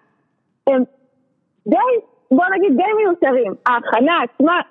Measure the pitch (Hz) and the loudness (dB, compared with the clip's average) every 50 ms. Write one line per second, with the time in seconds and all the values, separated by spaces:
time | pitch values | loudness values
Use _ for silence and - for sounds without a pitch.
0 | _ _ _ _ _ _ _ _ _ _ _ _ _ 277 269 254 247 - _ _ | _ _ _ _ _ _ _ _ _ _ _ _ _ 0 0 0 -2 -4 _ _
1 | _ _ _ _ _ _ _ _ _ _ _ _ _ 208 311 381 466 523 494 440 | _ _ _ _ _ _ _ _ _ _ _ _ _ -2 0 0 2 0 0 -2
2 | - _ _ _ _ _ 262 285 349 381 381 339 381 392 262 233 370 427 427 440 | -4 _ _ _ _ _ 0 0 2 0 0 0 0 0 0 0 0 0 0 0
3 | 427 370 349 339 330 269 247 262 233 190 - - _ 247 247 233 254 - 226 220 | 0 0 0 0 0 0 0 0 -2 -4 -6 -4 _ -2 -2 -2 -2 -2 0 0
4 | 262 320 349 320 254 240 - - 269 330 349 339 - - | 0 0 0 -2 -4 -6 -2 -2 0 0 0 -2 -4 -8